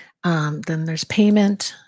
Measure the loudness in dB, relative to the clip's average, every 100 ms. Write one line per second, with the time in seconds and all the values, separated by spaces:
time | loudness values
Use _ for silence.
0 | -20 _ -2 -2 -2 -6 -6 -6 -4 -6
1 | -4 2 4 4 4 0 -6 -12